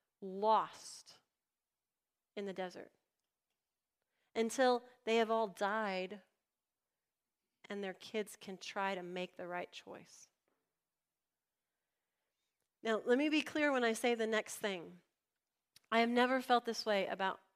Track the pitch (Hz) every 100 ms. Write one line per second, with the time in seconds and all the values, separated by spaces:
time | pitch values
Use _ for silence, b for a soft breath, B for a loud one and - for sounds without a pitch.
0 | _ _ 196 190 214 214 160 - - -
1 | - - _ _ _ _ _ _ _ _
2 | _ _ _ - 196 185 185 180 - _
3 | _ _ _ _ _ _ _ _ _ _
4 | _ _ _ 226 226 - 254 247 B B
5 | - 226 220 226 220 175 202 220 208 185
6 | 185 202 _ _ _ _ _ _ _ _
7 | _ _ _ _ _ _ - 202 196 180
8 | - 220 202 - - 185 - 208 196 196
9 | 175 180 180 - 180 175 - - - 180
10 | 175 - - _ _ _ _ _ _ _
11 | _ _ _ _ _ _ _ _ _ _
12 | _ _ _ _ _ _ _ _ 226 220
13 | - 247 302 302 - 311 294 262 233 226
14 | 247 233 220 214 - - 208 185 156 180
15 | _ _ _ _ _ _ _ _ _ 226
16 | 233 240 247 262 247 240 233 226 220 202
17 | 185 190 190 - _